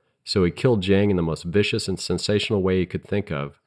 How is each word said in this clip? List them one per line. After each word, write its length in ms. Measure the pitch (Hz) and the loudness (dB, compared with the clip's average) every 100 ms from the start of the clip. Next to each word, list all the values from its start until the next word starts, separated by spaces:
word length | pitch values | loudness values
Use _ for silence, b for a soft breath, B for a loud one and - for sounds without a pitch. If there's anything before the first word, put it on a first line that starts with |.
| _ _ | _ _
So 200 | - 104 | -4 2
he 80 | 87 | 2
killed 300 | - 131 113 | 2 2 2
Jang 280 | 92 98 104 | 2 2 4
in 60 | 92 | 2
the 80 | |
most 200 | 82 78 | 0 -4
vicious 440 | 87 101 104 110 - | -2 0 0 -2 -4
and 120 | 90 | -6
sensational 600 | - 90 - 104 - 104 | -4 -4 0 -2 0 0
way 180 | 92 92 | 2 2
he 60 | 87 | 0
could 180 | 87 | -4
think 280 | - 101 98 | -6 -6 -4
of, 280 | 73 71 - | -6 -6 -12